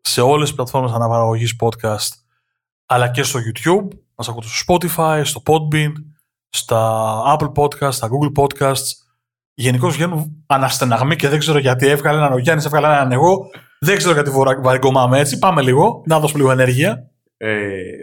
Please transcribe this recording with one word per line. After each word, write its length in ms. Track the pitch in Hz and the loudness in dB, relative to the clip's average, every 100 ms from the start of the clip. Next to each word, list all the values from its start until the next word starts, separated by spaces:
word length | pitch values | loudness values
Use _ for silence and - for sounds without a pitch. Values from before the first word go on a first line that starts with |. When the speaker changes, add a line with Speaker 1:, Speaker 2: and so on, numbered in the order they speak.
Speaker 1:
σε 200 | - - | -6 0
όλες 260 | 123 147 147 | 2 2 0
τις 80 | |
πλατφόρμες 380 | - 123 135 127 | -4 -4 -2 -2
αναπαραγωγής 640 | 117 117 117 113 113 117 117 | -2 0 0 0 0 -2 -2
podcast, 480 | 117 - 110 104 - - _ _ _ _ _ _ - | -4 -2 -4 -4 -6 -10 _ _ _ _ _ _ -2
αλλά 220 | 127 123 | 0 0
και 120 | 127 | -2
στο 160 | 131 131 | -4 -4
YouTube. 500 | 113 - 156 190 196 - _ | -6 -4 0 0 -2 -14 _
Μας 140 | - 110 | -14 -12
ακούτε 180 | 117 - | -10 -10
στο 280 | - - | -8 0
Spotify, 460 | 175 175 170 160 156 | 0 0 -2 0 0
στο 180 | 143 - - | -2 -6 0
Podbean, 460 | 160 156 151 151 147 - _ _ _ _ | 0 0 -2 -2 -6 -16 _ _ _ _
στα 720 | - - 113 113 110 110 110 131 151 | -10 -2 0 0 -2 -2 -2 0 0
Apple 140 | 147 | 0
Podcasts, 380 | 127 147 143 143 | 0 -2 0 -4
στα 160 | 127 113 | -4 -4
Google 340 | 135 147 147 | -2 -2 0
Podcasts. 480 | 139 - 139 135 - - _ _ _ _ _ | -2 0 -2 -2 -6 -10 _ _ _ _ _
Γενικώς 400 | - 120 127 175 | -4 0 2 0
βγαίνουν 500 | 147 170 165 151 - - | 0 -2 -2 -6 -8 -2
αναστεναγμοί 720 | 135 131 - 127 113 131 165 | 0 0 -2 0 0 0 0
και 120 | 143 | 0
δεν 100 | 151 | 0
ξέρω 200 | 151 147 | 0 0
γιατί. 280 | 127 127 135 | 2 2 2
Έβγαλε 320 | 147 151 151 | 2 0 0
έναν 140 | 147 | 2
ο 60 | 127 | 0
Γιάννης, 260 | 123 156 | 0 0
έβγαλε 220 | 147 151 151 | 0 0 2
έναν 260 | 147 131 | 2 2
εγώ. 380 | 123 165 185 - - - - | 2 4 2 -2 -20 -20 -6
Δεν 160 | 147 196 | 0 0
ξέρω 160 | 165 | 2
γιατί 180 | 151 143 | 2 2
βορα-, 300 | 135 135 135 | 2 2 2
βαριγκωμάμε 560 | 131 131 135 131 127 131 | 2 2 2 4 4 4
έτσι. 200 | 139 - | 2 2
Πάμε 240 | 196 165 | 2 2
λίγο, 400 | 131 127 202 - - | 2 4 4 0 0
να 140 | 156 | 0
δώσουμε 180 | 147 147 | 2 2
λίγο 120 | 135 | 2
ενέργεια. 580 | 131 127 127 175 226 - _ _ - | 4 2 2 0 -2 -10 _ _ -12
Speaker 2:
Ε, 440 | 110 107 101 95 92 - | -6 -4 -4 -6 -10 -14